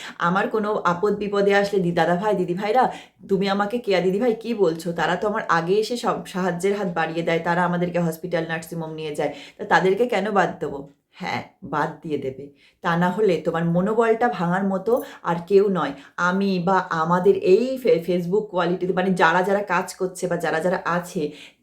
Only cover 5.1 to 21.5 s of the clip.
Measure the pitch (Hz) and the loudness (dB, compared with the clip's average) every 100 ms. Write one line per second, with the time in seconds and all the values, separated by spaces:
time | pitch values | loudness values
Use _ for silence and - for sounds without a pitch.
5.1 | 180 214 214 - 165 165 202 208 240 196 | 0 -2 -2 0 0 2 0 0 -2 -4
6.1 | 170 170 185 185 170 196 202 196 165 160 | -4 -6 -4 -2 -2 -2 -2 -2 -2 -4
7.1 | 165 170 165 175 170 180 175 175 170 170 | -2 -2 0 0 0 0 0 -2 0 -2
8.1 | 165 180 170 165 160 165 170 160 156 156 | -4 -4 -4 -4 -6 -8 -10 -8 -8 -8
9.1 | 147 147 - - - 143 170 185 196 247 | -4 -4 -6 -16 -12 0 2 4 2 2
10.1 | 214 214 196 170 - 147 139 147 _ _ | 0 0 2 0 -2 -8 -8 -12 _ _
11.1 | - 92 110 - _ - 147 156 151 165 | -12 -8 -6 -8 _ -6 -2 -2 -6 -8
12.1 | 139 135 131 143 - _ _ 185 170 180 | -6 -6 -10 -14 -20 _ _ -2 2 2
13.1 | 208 214 160 170 165 170 170 196 220 226 | 2 2 2 0 0 0 2 2 2 2
14.1 | 226 240 185 170 180 196 190 190 254 - | 2 0 0 0 0 0 -2 0 0 -2
15.1 | - 175 170 170 196 208 180 139 139 - | -8 -4 -4 2 4 4 2 -2 -6 -12
16.1 | - 175 190 202 185 170 190 - 165 160 | -4 -2 0 0 0 2 0 0 -2 2
17.1 | 180 185 190 - 196 254 262 240 170 170 | 4 4 4 6 4 4 0 2 2 2
18.1 | 180 175 208 208 175 170 180 180 185 190 | -2 0 -2 -2 -2 0 0 -2 0 0
19.1 | 180 165 180 190 202 202 180 180 - 180 | 4 4 4 2 0 0 -2 -2 -4 -6
20.1 | - 175 170 165 160 175 185 156 175 170 | -4 -4 -2 -2 -2 0 -2 -2 -4 -4
21.1 | 180 147 - - | -6 -6 -8 -20